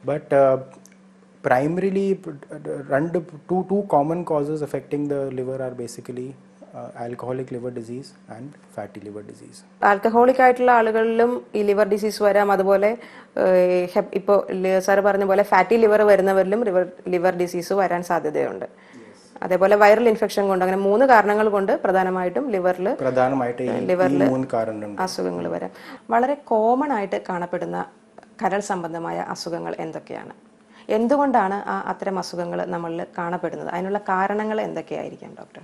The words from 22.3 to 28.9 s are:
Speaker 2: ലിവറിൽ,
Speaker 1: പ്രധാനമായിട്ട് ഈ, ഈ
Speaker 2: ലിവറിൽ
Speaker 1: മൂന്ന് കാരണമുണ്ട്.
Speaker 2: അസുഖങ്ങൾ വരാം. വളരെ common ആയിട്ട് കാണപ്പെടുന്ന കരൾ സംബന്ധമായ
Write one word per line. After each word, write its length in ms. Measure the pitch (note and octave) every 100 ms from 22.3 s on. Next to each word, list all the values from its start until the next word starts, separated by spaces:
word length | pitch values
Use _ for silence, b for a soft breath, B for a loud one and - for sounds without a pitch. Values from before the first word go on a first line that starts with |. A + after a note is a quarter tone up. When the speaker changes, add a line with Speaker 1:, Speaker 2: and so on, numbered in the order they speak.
| F3+ C#4
Speaker 2:
ലിവറിൽ, 360 | G3 F3+ F3+ F#3 C#4
Speaker 1:
പ്രധാനമായിട്ട് 600 | C3 B2+ B2+ C3+ B2 B2
ഈ, 60 | B2+
ഈ 120 | - G2
Speaker 2:
ലിവറിൽ 400 | F3+ F#3 C#3+ C3+
Speaker 1:
മൂന്ന് 180 | C3 C3
കാരണമുണ്ട്. 480 | A#2+ A2+ G#2+ G#2 G2+
Speaker 2:
അസുഖങ്ങൾ 460 | F#3 - - F3 F3
വരാം. 240 | E3+ F#3 B B C4 -
വളരെ 240 | A3+ B3+ C#4+ -
common 400 | A3 A3 B3+ D4 A#3
ആയിട്ട് 240 | G3 G3+ -
കാണപ്പെടുന്ന 560 | F3+ F3 F3+ E3+ F3 - _ _ - - - G3+
കരൾ 140 | G3 G3+
സംബന്ധമായ 460 | F#3+ E3